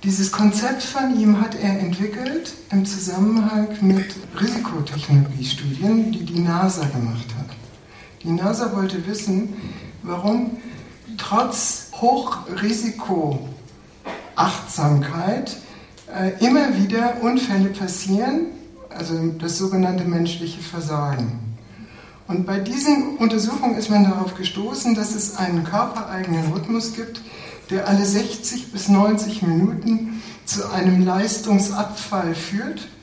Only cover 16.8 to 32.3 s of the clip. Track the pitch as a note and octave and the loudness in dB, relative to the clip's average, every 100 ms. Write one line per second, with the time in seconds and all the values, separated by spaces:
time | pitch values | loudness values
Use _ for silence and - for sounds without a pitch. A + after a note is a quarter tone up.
16.8 | G3 A3+ A#3+ A#3+ A#3 B3+ - G3 F#3+ - | 2 2 0 0 0 0 2 2 2 0
17.8 | F#3+ - F#3+ G3 B3 D4 E4+ - - - | -6 -4 0 0 2 0 -2 -6 -18 -20
18.8 | - - E3 E3 E3 D#3+ E3 - F#3+ F#3+ | -18 -10 -4 -2 -2 -2 -6 -2 0 2
19.8 | F#3 F3+ E3+ E3+ E3+ - E3 - - F3 | 2 2 0 0 0 -2 -8 -10 -10 -8
20.8 | D3+ D3+ D3 C3 A2+ A2+ A2 - - - | -4 -2 -2 -2 -2 -4 -8 -12 -16 -20
21.8 | A2 - - - - F3+ F#3 G3 G3+ B3 | -20 -20 -20 -20 -6 -2 0 -2 -2 -2
22.8 | D4 C#4+ - - A3+ G#3+ G#3 C#4+ B3+ G#3+ | 2 4 2 2 2 2 0 0 0 0
23.8 | - G#3 G3 F#3+ F#3 - F#3 - G#3+ B3+ | 2 6 6 4 -2 -4 -6 -4 -6 -2
24.8 | A#3+ G#3+ G#3 A3 - - F#3 F3 D#3 G3+ | 0 2 0 -2 -4 -2 0 0 0 0
25.8 | B3+ - - F#3+ F#3 D#3+ D#3 F#3 - A3+ | 0 -2 -8 -6 -2 0 0 -2 -2 -2
26.8 | A3 - A3+ - - - - - - F#3+ | -2 -8 -10 -12 -16 -16 -16 -18 -4 -2
27.8 | G3+ G3 G3 G3+ B3+ - - - - G3 | 2 4 4 2 -2 -4 -6 -6 -8 -8
28.8 | - G3 G#3 G#3+ - - E3+ E3 G3 - | 4 6 6 4 0 -2 2 4 2 2
29.8 | A3+ A3+ A3+ - - - - G3+ - - | 0 0 0 -8 -12 -14 -6 -4 -2 0
30.8 | F#3 F3+ F3+ F#3 G#3+ - - G3+ G3 - | 4 4 4 2 0 -2 2 2 2 -2
31.8 | G#3 - - G3+ E3+ | -4 -6 -6 -4 -2